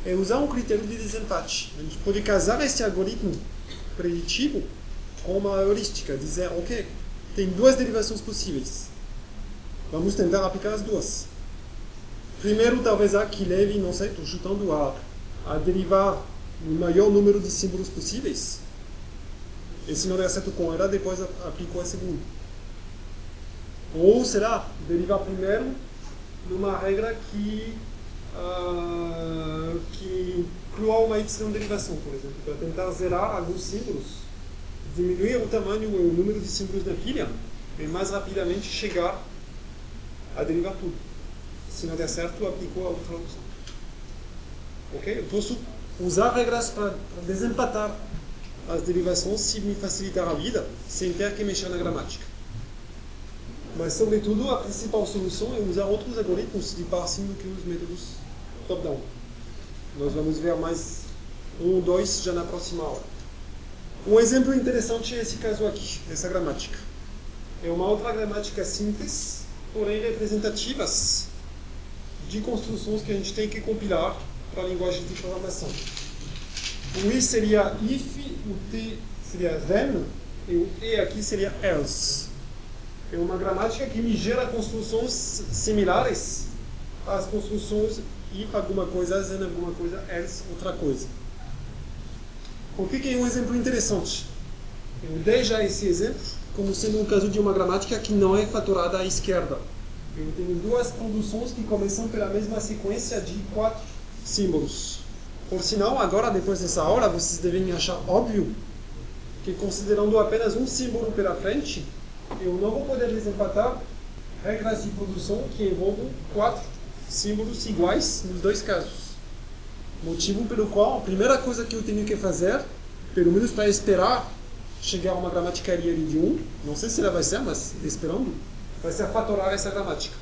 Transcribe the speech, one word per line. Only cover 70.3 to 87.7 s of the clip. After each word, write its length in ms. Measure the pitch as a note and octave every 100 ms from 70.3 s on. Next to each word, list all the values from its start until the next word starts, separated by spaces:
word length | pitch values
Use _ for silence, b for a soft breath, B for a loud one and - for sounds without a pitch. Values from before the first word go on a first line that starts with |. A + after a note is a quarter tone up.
| G#3 G#3 G#3+ A#3+ C#4 F3+ - - - - - - - - - - - - - C#3+
de 100 | G3+
construções 600 | G#3+ A3 - A3 - G#3+
que 100 | G#3
a 40 | G3+
gente 180 | G3
tem 160 | - G#3+
que 120 | A3
compilar 560 | G#3+ G#3+ G#3 E3 E3 - - - -
para 100 | -
a 40 | F#3
linguagem 360 | F3+ F3+ F3+ F3
de 80 | F3+
programação. 520 | F#3 F#3 F#3+ - E3+ - - - - - - - - - - - - F#3
O 80 | G3+
I 100 | B3+
seria 540 | B3+ A3+ G#3+ G#3 F#3+ -
if, 360 | G#3+ C4+ - - C#4 - G#3+
o 80 | G3 G3+
T 260 | A3 A3 G#3 - - -
seria 300 | F3 F3 D#3 C#3
then, 360 | F3+ - G#3 - - - - -
e 80 | F4
o 140 | F4 -
E 140 | A3 G#3+
aqui 260 | F#3+ G#3
seria 320 | G#3 G#3 G3 -
else. 720 | G3+ D#3 C#3 - - - - - - - - - - - -
É 40 | E3+
uma 200 | F3 F#3
gramática 480 | F#3+ F#3 A3 - C4+
que 140 | A3+
me 180 | A#3 F#3+
gera 300 | F3+ B3+ B3
construções 640 | A3+ G3+ A3 G#3+ A3 B3+ - - - -
similares 920 | - - G#3 F#3 F3+ E3+ - - - - - - - - - -
às 200 | G3 G3
construções 720 | G#3+ G#3 G#3 -